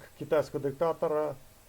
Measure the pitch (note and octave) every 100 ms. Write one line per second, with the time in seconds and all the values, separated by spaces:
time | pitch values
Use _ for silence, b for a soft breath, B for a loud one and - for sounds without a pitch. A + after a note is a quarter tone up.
0 | - - D3 D#3 C3+ D3 C3+ C#3 E3 D#3
1 | E3 D3+ D3+ C#3+ - -